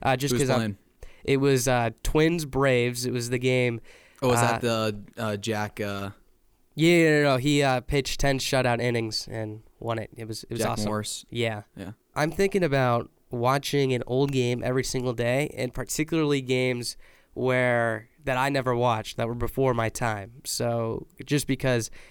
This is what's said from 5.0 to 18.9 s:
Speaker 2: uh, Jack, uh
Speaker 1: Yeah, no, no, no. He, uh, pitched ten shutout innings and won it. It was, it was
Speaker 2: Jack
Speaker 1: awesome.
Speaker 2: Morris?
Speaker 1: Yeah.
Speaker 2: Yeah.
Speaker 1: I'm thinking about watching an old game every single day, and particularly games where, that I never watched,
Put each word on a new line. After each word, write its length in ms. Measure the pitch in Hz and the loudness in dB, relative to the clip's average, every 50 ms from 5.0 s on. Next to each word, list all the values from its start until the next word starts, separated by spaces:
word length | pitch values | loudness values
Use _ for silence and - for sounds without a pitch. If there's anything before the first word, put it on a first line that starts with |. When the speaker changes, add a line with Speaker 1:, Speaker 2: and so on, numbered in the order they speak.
| 101 - - | -10 -14 -10
Speaker 2:
uh, 200 | 117 113 107 104 101 | -6 -4 -4 -4 -4
Jack, 420 | 98 113 107 107 107 101 - - | -4 -4 -2 -2 -4 -6 -6 -8
uh 300 | 104 101 101 98 98 98 - - _ _ _ _ _ _ _ _ _ _ _ | -6 -6 -6 -6 -8 -10 -10 -14 _ _ _ _ _ _ _ _ _ _ _
Speaker 1:
Yeah, 300 | 147 156 170 175 170 165 | 2 4 4 6 6 6
no, 180 | 156 151 147 | 6 6 4
no, 0 | 147 143 | 4 4
no. 60 | 131 123 | 2 2
He, 240 | 127 147 147 143 | 2 2 2 4
uh, 180 | 143 135 127 127 | 4 2 2 0
pitched 400 | 127 - 143 139 135 - - - | -2 0 0 0 0 0 -2 0
ten 180 | - 139 135 127 | 2 2 2 0
shutout 440 | - - 139 131 127 123 120 117 | 0 0 0 2 2 2 2 2
innings 440 | 120 123 117 117 113 110 110 - - | 0 0 0 0 -2 -2 -4 -6 -6
and 360 | - - 113 110 107 107 110 - - _ _ | -6 -6 -6 -6 -6 -8 -12 -16 -20 _ _
won 180 | - 117 113 113 | -6 -4 -4 -4
it. 120 | 104 - - | -6 -8 -12
It 140 | - 113 107 | -14 -12 -10
was, 160 | 110 - - | -10 -12 -10
it 60 | - | -8
was 100 | 117 113 | -4 -2
Speaker 2:
Jack 80 | 110 113 | -2 -2
Speaker 1:
awesome. 220 | 113 110 107 104 | 0 -2 -2 0
Speaker 2:
Morris? 340 | 107 107 110 - - - - _ | -2 -2 -4 -4 -8 -10 -12 _
Speaker 1:
Yeah. 320 | - 117 113 113 110 104 - - _ | -4 -2 -2 -2 -2 -6 -10 -14 _
Speaker 2:
Yeah. 180 | - 95 95 113 - _ _ _ | -14 -14 -14 -14 -16 _ _ _
Speaker 1:
I'm 160 | 135 151 160 | -2 -2 -2
thinking 320 | - - 196 196 202 196 | 0 0 0 0 2 0
about 480 | 175 147 139 135 127 123 120 117 - - - _ _ _ | 2 2 2 2 2 2 2 0 -2 -6 -12 _ _ _
watching 640 | 127 120 120 123 135 143 - - - 143 139 131 127 | -4 0 2 2 2 2 0 0 0 2 2 2 0
an 80 | 120 - | -2 -2
old 260 | - 123 131 143 143 | 0 2 2 2 2
game 300 | 139 131 123 123 123 120 | 2 2 2 2 0 0
every 220 | - 127 127 131 123 | -2 -2 0 0 -2
single 300 | - - 131 123 127 117 | -2 -4 -2 -2 -2 -2
day, 360 | 117 120 120 123 139 147 - - | 0 0 0 2 0 0 -2 -4
and 160 | - 123 123 | -6 -6 -6
particularly 720 | - 131 127 - - - 151 156 165 160 156 147 143 135 | -4 -8 -8 -6 -4 -4 -2 0 0 0 2 2 0 0
games 560 | 127 123 127 127 127 127 123 123 120 - - - - - - _ _ _ | 0 0 0 2 2 0 0 -2 -4 -8 -10 -12 -18 -20 -20 _ _ _
where, 800 | _ - 123 127 127 127 127 123 120 120 117 113 110 107 110 - _ _ - | _ -2 0 2 2 4 4 4 4 2 2 2 0 -4 -6 -12 _ _ -6
that 140 | 139 127 127 | -2 0 0
I 100 | 135 139 | 0 2
never 260 | 143 135 120 127 123 | 0 0 0 0 0
watched, 440 | 120 120 123 | 2 2 2